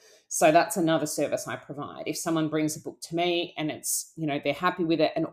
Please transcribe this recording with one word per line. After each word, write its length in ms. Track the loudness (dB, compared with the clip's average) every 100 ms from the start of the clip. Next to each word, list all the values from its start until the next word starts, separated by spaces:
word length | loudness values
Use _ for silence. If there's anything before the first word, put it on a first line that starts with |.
| -20 -20 _
So 200 | 4 6
that's 260 | 6 4 2
another 300 | 2 2 0
service 400 | -2 -2 -2 -4
I 80 | -10
provide. 480 | -10 -12 -12 -8 -6
If 100 | -4
someone 340 | -2 0 0
brings 280 | 0 0 -2
a 40 |
book 200 | -8 -14
to 140 | -6 -2
me 400 | 0 0 -2 -4
and 140 | -6
it's, 420 | -4 -4 -4 -6 -6
you 120 | -2
know, 120 | -2
they're 100 | -2
happy 300 | 0 0 0
with 180 | 0 2
it 100 | 2 2
and 100 | -2